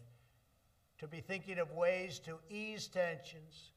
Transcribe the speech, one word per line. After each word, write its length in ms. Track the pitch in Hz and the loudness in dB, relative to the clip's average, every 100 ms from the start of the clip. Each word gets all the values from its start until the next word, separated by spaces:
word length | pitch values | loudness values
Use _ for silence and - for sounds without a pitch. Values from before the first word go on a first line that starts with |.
| - - _ _ _ _ _ _ _ - | -16 -20 _ _ _ _ _ _ _ -14
to 80 | 151 | -10
be 120 | 165 | -10
thinking 360 | - 190 196 180 | -4 -4 -2 0
of 120 | 160 | 0
ways 460 | - 175 185 180 - | 6 6 6 0 -6
to 180 | 160 160 - | -8 -10 -8
ease 380 | 208 214 208 - | -6 -4 -6 -4
tensions, 840 | 185 175 160 - 165 156 - - | 2 2 2 -8 -16 -18 -20 -20